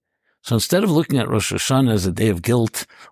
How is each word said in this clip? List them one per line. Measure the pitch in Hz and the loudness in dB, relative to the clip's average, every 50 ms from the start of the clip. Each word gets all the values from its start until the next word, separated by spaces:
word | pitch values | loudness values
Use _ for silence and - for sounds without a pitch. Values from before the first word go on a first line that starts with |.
| _ _ _ _ _ _ _ _ | _ _ _ _ _ _ _ _
So | - - 117 | -6 -2 -2
instead | 110 - - - 180 220 | 0 0 2 0 0 2
of | 202 | 2
looking | 156 156 160 - - 131 | 2 2 0 0 0 -2
at | 110 - | -2 0
Rosh | - 107 95 - 98 | -2 -2 -2 -2 -4
Hashanah | 95 - - 135 131 135 120 110 | -4 -2 0 2 2 2 2 2
as | 101 87 92 | 0 0 -2
a | |
day | 85 92 104 110 | -2 0 0 0
of | 98 85 | 0 0
guilt | 80 - 120 123 113 107 - - - _ - - - - | 0 0 0 0 0 -2 -4 -6 -14 _ -18 -20 -20 -18